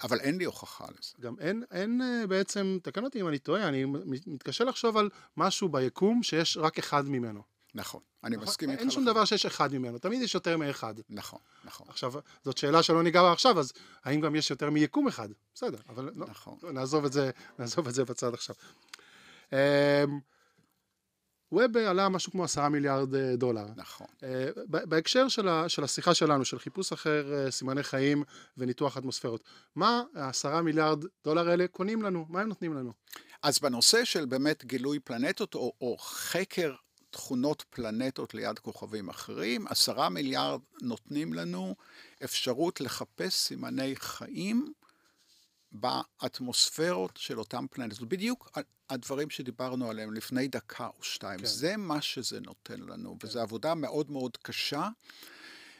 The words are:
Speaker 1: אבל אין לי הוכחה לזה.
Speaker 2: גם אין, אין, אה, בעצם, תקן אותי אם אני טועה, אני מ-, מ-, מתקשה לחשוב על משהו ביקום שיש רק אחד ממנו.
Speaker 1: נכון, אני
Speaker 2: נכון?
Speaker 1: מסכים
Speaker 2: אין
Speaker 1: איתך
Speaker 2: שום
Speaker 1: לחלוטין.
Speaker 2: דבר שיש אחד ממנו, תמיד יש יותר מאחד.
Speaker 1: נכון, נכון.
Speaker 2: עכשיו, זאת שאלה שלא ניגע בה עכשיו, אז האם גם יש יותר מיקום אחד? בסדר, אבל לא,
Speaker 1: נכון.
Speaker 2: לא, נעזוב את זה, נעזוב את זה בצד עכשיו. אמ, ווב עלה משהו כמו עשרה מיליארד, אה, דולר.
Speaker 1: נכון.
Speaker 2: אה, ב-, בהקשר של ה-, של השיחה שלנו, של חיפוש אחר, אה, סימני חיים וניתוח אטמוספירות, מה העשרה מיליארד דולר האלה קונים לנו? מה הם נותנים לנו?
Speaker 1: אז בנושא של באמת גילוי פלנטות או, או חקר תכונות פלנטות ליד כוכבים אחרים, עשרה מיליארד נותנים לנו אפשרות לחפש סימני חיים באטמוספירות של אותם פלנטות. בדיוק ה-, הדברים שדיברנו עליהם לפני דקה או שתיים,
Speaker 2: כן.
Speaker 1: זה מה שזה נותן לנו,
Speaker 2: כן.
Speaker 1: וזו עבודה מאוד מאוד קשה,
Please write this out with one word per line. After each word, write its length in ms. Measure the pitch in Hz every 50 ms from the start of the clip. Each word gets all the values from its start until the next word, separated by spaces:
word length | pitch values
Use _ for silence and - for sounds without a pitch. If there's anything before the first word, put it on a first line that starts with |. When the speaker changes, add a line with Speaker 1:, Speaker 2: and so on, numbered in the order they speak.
| -
Speaker 1:
אבל 160 | 110 120 110
אין 180 | 135 139 165
לי 80 | 185 175
הוכחה 400 | 123 - - - - - - - - - -
לזה. 140 | - - - -
Speaker 2:
גם 140 | 120 117 117 -
אין, 240 | 143 170 202 226 240 -
אין, 300 | 185 175 196 220 240 247
אה, 260 | 254 247 240 233 220
בעצם, 500 | 185 190 190 196 - - 208 196 190 190 180 -
תקן 200 | - - 196 240
אותי 180 | 277 - 226
אם 60 | 185
אני 120 | 165 147 131
טועה, 280 | - 151 165 214 208
אני 180 | 160 135 131 135
מ-, 100 | 139 139
מ-, 380 | 151 190 160 131 135 - - 147
מתקשה 300 | 127 - 139 131 - 233
לחשוב 340 | 262 - - - 233 214
על 120 | 214 208 202 - - - - -
משהו 320 | 151 170 190 - - 202 175
ביקום 540 | 143 135 131 123 - - 185 214 233 240 -
שיש 340 | - 160 160 165 156 -
רק 220 | - 156 160 - 175
אחד 300 | - - 151 143 139 139
ממנו. 320 | 139 127 120 113 107 104 107 _ _ _ _ _ -
Speaker 1:
נכון, 260 | 110 98 - - 113 _ _ _ _ -
אני 120 | 117 117
Speaker 2:
נכון? 120 | 104 110
Speaker 1:
מסכים 220 | - - - 160 139
Speaker 2:
אין 100 | 269 240
Speaker 1:
איתך 120 | 233 269
Speaker 2:
שום 100 | 254 285
Speaker 1:
לחלוטין. 120 | 262 233 214
Speaker 2:
דבר 120 | 220 208
שיש 200 | - 214 196 -
אחד 280 | 190 - - 151 139 139
ממנו, 260 | 131 127 120 117 120
תמיד 220 | - 185 233 262
יש 120 | 247 196 -
יותר 240 | 180 - 175 165
מאחד. 360 | 160 151 143 139 - 127 110 107 110 107 -
Speaker 1:
נכון, 300 | 104 98 - - - - _ _ _ _ -
נכון. 220 | - - - - -
Speaker 2:
עכשיו, 240 | - - 143 127 127 147 - _ - _ -
זאת 140 | 139 127
שאלה 260 | - 151 143 156 165 160
שלא 200 | - 160 165 170
ניגע 180 | 175 160 180
בה 100 | 180 175
עכשיו, 280 | 175 - - 262 214 165
אז 140 | 139 - - - - - - - -
האם 180 | 131 143 151
גם 140 | 156 151 147
יש 140 | 156 147 -
יותר 200 | 143 - 151 147
מיקום 380 | 151 151 151 139 - 302 285
אחד? 220 | 247 - - 110 104 104 _ _ _ _
בסדר, 220 | - 254 226 131 110 - -
אבל 200 | 110 123 131 151 233
לא, 120 | - -
Speaker 1:
נכון. 300 | - 107 - - - - - -
Speaker 2:
לא, 80 | 175
נעזוב 340 | 139 131 131 131 151 156 143
את 80 | 139 131
זה, 180 | 143 135 131 - - - - - -
נעזוב 280 | 123 117 - 175 156
את 60 | 120 120
זה 120 | 135 127
בצד 280 | 117 120 - 131 120 117
עכשיו. 220 | - - - 123 _ - - - _ _ - - - - - - - - - - - - - 139
אמ, 40 | 135 139 143 143 143 143 143 143 143 143 143 143 143 - _ _ _ _ _ _ _ _ _ _ _ _ _ _ _ _ _ _ _ _ _ _ _ _ -
ווב 260 | 156 196 254 247 220
עלה 320 | 233 220 202 175 190 196 190
משהו 220 | 185 175 - 190
כמו 120 | - 185 170
עשרה 260 | 143 - 151 143 147
מיליארד, 460 | 147 147 139 139 135 135 139 131 135
אה, 200 | 135 135 131 127
דולר. 300 | 123 127 123 113 107 104 104 107
Speaker 1:
נכון. 320 | 95 90 - - - - - _ - 135
Speaker 2:
אה, 260 | 131 131 127 131 147 - - - 208
ב-, 200 | 151 165 - -
בהקשר 380 | 160 165 160 - - 254 269
של 200 | 254 - 233 196
ה-, 220 | 185 165 156 165 165
של 140 | - 165 143
השיחה 300 | 131 - - - 175 170
שלנו, 320 | - 165 156 147 135 123
של 140 | - 143 120
חיפוש 340 | - 143 - 190 185 - 170
אחר, 400 | - - 160 151 151 143 139 147
אה, 180 | 143 135 131
סימני 320 | - - 131 131 135 143 135
חיים 400 | - 139 135 135 143 147 147 143 - - - - - _
וניתוח 400 | 127 127 123 120 - 151 135 -
אטמוספירות, 460 | 131 127 127 - - - 123 117 113 _ - - - _ _ -
מה 280 | 147 185 226 240 240 240 - -
העשרה 460 | 165 139 131 123 - - 143 151 165
מיליארד 420 | 165 160 151 156 156 156 156 147 147 - _ _ -
דולר 260 | 147 156 170 170 170
האלה 180 | 175 175 180
קונים 340 | 180 - - 185 208 226 226
לנו? 240 | 214 196 180 170 160 160
מה 120 | 170 185
הם 80 | 214 220
נותנים 240 | 185 - 180 165 151
לנו? 200 | 135 127 120 113 _ _ - - - - - - - -
Speaker 1:
אז 160 | 147 131 -
בנושא 460 | 147 139 123 117 - - 220 233 254
של 200 | - - 180 147
באמת 400 | 123 131 131 139 151 151 - -
גילוי 340 | 117 127 127 123 143 147 147
פלנטות 560 | - - 123 117 131 170 190 - 208 - -
או, 180 | 151 127 120 - -
או 160 | 131 120 104 -
חקר 760 | - - - - - - - 170 190 - - 190 170 143 131 - _ _ _ _ _ _
תכונות 540 | - - - - 131 123 131 147 151 - - _
פלנטות 640 | - 131 117 110 107 113 127 135 - - - - -
ליד 260 | 110 110 110 110 -
כוכבים 500 | - - - - 104 101 107 107 98 -
אחרים, 580 | - - - - 107 - - 113 123 113 -
עשרה 420 | - 117 - - 135 101 123 151 180
מיליארד 500 | 180 165 143 131 131 123 143 143 143 127 - _ _ -
נותנים 520 | - 120 113 - _ - 143 147 160 165 160
לנו 420 | 170 170 175 180 185 190 185 196 _ - - - - - - - - 139
אפשרות 580 | 127 - - - 131 117 131 165 180 - -
לחפש 520 | 139 120 - - 131 _ _ - 175 190 -
סימני 600 | - - - 139 131 127 123 127 131 135 135 135
חיים 800 | - - - - - 117 - 285 156 175 202 226 240 294 - 302 _ _ _ _ _ _ _ _ _ _ _ _ _ _ _ _ _ _ _
באטמוספירות 1500 | - 104 117 123 131 131 131 _ _ - 135 127 - - 127 123 120 - - - - 151 160 175 180 185 185 175 -
של 220 | - - - 127 113
אותם 260 | 104 - - 123 135 131
פלנטות. 400 | - 135 123 110 107 101 117 117
בדיוק 420 | 190 180 208 233 247 - - - -
ה-, 20 | 151 - _ _ _ _ -
הדברים 400 | 135 123 - - 139 139 156 147
שדיברנו 600 | - - 135 123 117 - 131 127 127 127 123 113
עליהם 240 | 110 107 107 107 107
לפני 340 | 110 - - 127 127 135
דקה 400 | 135 131 117 - - - - 117 110 -
או 60 | - -
שתיים, 360 | - - - - 98 98 90
Speaker 2:
כן. 60 | 107
Speaker 1:
זה 320 | 113 - 107 139 175 208
מה 240 | 214 202 165 147 147
שזה 380 | - - - 135 107 - 107 104
נותן 400 | 101 - - _ _ - 110 98
לנו, 380 | 90 90 90 90 92 92 90 92
Speaker 2:
כן. 80 | -
Speaker 1:
וזו 120 | 104 107 120
עבודה 360 | 113 104 113 110 - 156 165
מאוד 360 | 160 139 113 - 147 151 143
מאוד 260 | 147 135 127 123 -
קשה, 520 | - - - 117 - - - 147 143 175 208 233 _ _ - - - - - - - - - - - - - -